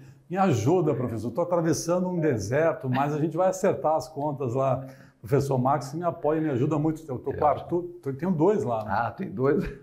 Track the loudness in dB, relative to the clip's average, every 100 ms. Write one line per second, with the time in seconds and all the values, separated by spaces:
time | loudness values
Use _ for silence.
0 | -16 -20 -6 0 2 4 4 4 2 0
1 | -2 -4 -6 -4 0 0 2 0 0 -2
2 | 0 0 0 0 0 2 2 0 -2 0
3 | 0 0 -2 2 0 2 0 2 2 0
4 | -2 -6 -4 -2 -2 0 0 0 -4 -16
5 | -20 _ 0 2 2 2 2 0 -2 -4
6 | -4 -2 0 2 2 2 2 2 0 -2
7 | -6 -8 -6 0 2 2 -2 -4 -4 -8
8 | -8 -4 -2 2 4 4 0 -2 -2 -2
9 | -2 -4 -8 0 2 2 0 -8